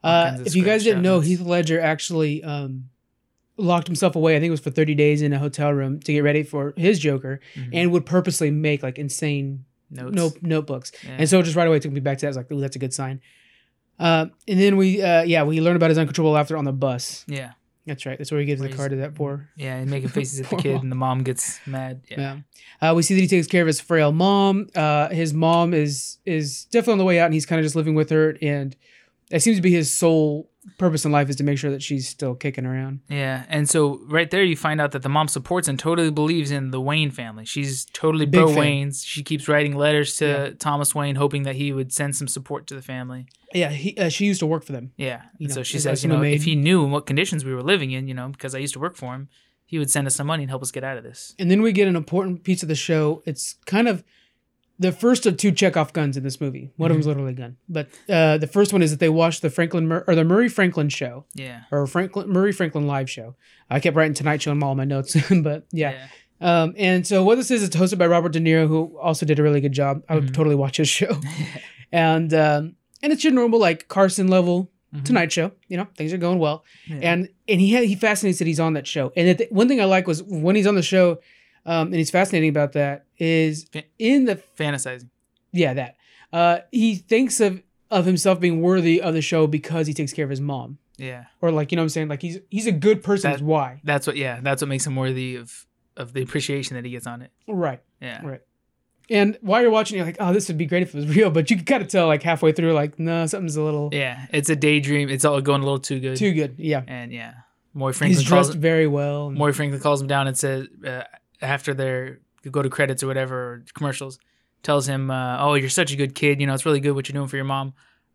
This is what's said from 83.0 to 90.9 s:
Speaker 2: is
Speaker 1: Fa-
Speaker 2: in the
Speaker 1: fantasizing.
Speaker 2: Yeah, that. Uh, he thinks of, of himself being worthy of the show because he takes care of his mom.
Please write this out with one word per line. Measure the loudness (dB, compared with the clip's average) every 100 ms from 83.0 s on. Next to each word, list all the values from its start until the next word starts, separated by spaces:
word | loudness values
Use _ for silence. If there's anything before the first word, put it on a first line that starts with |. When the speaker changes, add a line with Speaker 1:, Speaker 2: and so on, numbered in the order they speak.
| _ _
Speaker 2:
is | 0 2 2 -2 -10
Speaker 1:
Fa- | -16 -16 _
Speaker 2:
in | 2 4 4
the | 0 _ _
Speaker 1:
fantasizing. | -4 -4 -6 -10 -16 _ _ _ _
Speaker 2:
Yeah, | 0 2 0
that. | -6 _ _ _ _
Uh, | 2 4 2 0
he | 0 2 0
thinks | 0 2 2 2
of, | 0 0 _ _ _
of | 0 2
himself | 2 2 2
being | 2 2
worthy | 2 2 4 2
of | 2
the | -2
show | 0 2 2
because | 0 -4 -4 -4
he |
takes | -4 -6
care | -4 -6
of |
his | -4
mom. | -6 -6 -10 -16 _